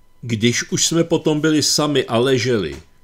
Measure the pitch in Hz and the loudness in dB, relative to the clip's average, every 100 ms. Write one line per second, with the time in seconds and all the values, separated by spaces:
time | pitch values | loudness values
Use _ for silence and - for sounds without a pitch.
0 | _ _ 120 110 117 117 - 180 - 165 | _ _ -6 0 2 0 -2 -2 0 0
1 | 165 160 165 151 156 151 - - 147 135 | 0 0 0 0 2 2 2 0 0 0
2 | 127 117 131 131 120 117 78 69 - _ | 0 0 2 2 0 0 -2 -8 -16 _